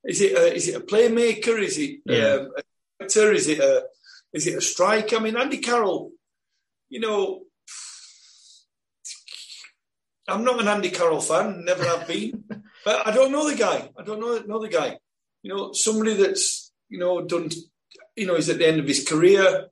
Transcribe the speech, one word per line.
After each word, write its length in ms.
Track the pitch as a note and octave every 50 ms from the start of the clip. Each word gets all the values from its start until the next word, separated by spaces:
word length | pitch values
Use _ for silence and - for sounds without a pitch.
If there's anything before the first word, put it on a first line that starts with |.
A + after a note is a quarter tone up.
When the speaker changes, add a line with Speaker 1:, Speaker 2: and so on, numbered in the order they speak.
| -
Speaker 1:
Is 180 | - F3 E3+
it 140 | G3+ - E3
a, 200 | E3+ E3+ E3+ -
is 120 | F3+ - E3+
it 60 | -
a 40 | -
playmaker? 800 | - - G3+ A3 A#3+ A#3 A3+ A#3 A#3 A#3 G#3+ G#3+ - A#3 A3+ A3
Is 160 | G3 E3 C3
it, 220 | D3+ D3 C3 - - _
Speaker 2:
Yeah. 240 | - B2+ A#2 A2+ A2
Speaker 1:
um, 220 | - C3 C3+ - -
a 460 | C#3 - _ _ _ _ _ _ _ F#3+
actor? 280 | F#3+ - G#3+ G#3+ G#3+
Is 160 | G3+ E3+ D#3+
it 120 | D3+ D3+ D3
a, 240 | C#3 C#3 C3+ B2+ - - _ _ _ - - - _ _ -
is 140 | D#3 D#3+
it 100 | E3 -
a 40 | C3+
striker? 560 | - - - - F3+ G3+ A3 G#3+ G#3 - A#3
I 20 | A3
mean, 180 | A3 A3 A3
Andy 220 | A#3+ C4+ D4+ C#4+ -
Carroll, 540 | - A#3 A#3+ A#3+ G#3+ F#3+ E3+ C#3+ - - - _ _ _ _ _ _ _ _ _ _ _ _ _ _ _
you 100 | C3+ -
know, 440 | A3+ G#3+ G#3+ G3+ G3 F#3+ F#3 - - _ _ _ _ - - - - - - - - - - _ _ - _ _ _ - - - _ _ _ _ _ _ _ _ _ - - - _ - - - - - - - - - _ _ _ _ _ _ _ _ _ _ _
I'm 160 | - F#3 G#3 A#3
not 160 | B3+ B3 A#3
an 80 | A3
Andy 220 | G#3 G#3 G#3 F#3 E3+
Carroll 320 | - - F3+ E3 D#3 C#3
fan, 420 | - - D#3 F3+ G#3 G#3+ F#3+ F3 E3+
never 220 | F3 F#3 F3 E3+
have 220 | E3+ E3+ E3 -
been. 360 | - E3+ G3 G#3+ B3 - - - -
Speaker 2:
<laughs> 140 | - - - - _ - -
Speaker 1:
But 200 | G#3 G#3+ G#3+ -
I 60 | G#3+
don't 220 | G3+ B3+ C4+ C4 C#4
know 160 | D4 D4+ D4+
the 60 | C4+
guy. 320 | G#3+ G#3+ F#3 D3+ B2+ - - _
I 60 | - -
don't 160 | G#3 G#3+ G#3+
know, 200 | A3+ A#3+ A#3+ A3
know 200 | - G3+ G#3+ A3+
the 100 | A3 G#3
guy. 280 | F3 D#3+ - - - - _ _ _ _ _ _ _ _ -
You 100 | G3 -
know, 200 | G3 G3 - -
somebody 400 | - - A3 A3 A3 A3 A3 G#3+
that's, 580 | F#3+ G3 - - - - - - - - - _ _ _
you 120 | _ - -
know, 260 | F3 F3+ F3+ F3 E3+
done, 240 | - F3 F3+ E3 D#3 - - - _ _ _ _ _ - - - _ _
you 100 | - G#3
know, 100 | F3+ E3+
he's 120 | D#3+ D3+
at 120 | E3 D#3 -
the 80 | E3+
end 120 | D#3+ D#3+ D#3
of 80 | C#3
his 180 | C3+ C3+ - -
career. 640 | - D#3+ D#3 E3+ F#3 G3+ G3 F#3+ F#3 F#3 F3+ - -